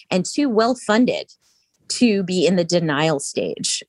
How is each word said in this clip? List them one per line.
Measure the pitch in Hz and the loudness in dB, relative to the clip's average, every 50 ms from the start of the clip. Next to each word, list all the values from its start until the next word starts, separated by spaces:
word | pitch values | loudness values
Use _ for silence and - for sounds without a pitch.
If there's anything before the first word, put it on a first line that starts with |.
| - - | -6 -4
and | 180 185 175 | -2 -2 -2
too | - - 294 294 | -2 -2 -2 0
well-funded | 262 214 220 226 247 254 - - - 208 233 254 202 - - - - _ _ _ _ _ _ _ _ _ _ _ - | 0 2 2 0 0 -2 -2 0 2 2 4 4 2 0 -2 -6 -12 _ _ _ _ _ _ _ _ _ _ _ -10
to | - - 240 233 202 196 185 | -2 2 2 2 2 2 -2
be | 170 180 185 143 | -2 0 2 2
in | 170 196 | 2 2
the | 180 170 | 2 2
denial | 160 170 170 165 156 143 143 160 160 151 - | 2 0 0 0 0 0 0 2 0 0 -2
stage | - - - - 95 82 - - - - - - - | -4 -6 -6 -4 -4 -4 -6 -6 -6 -6 -6 -6 -6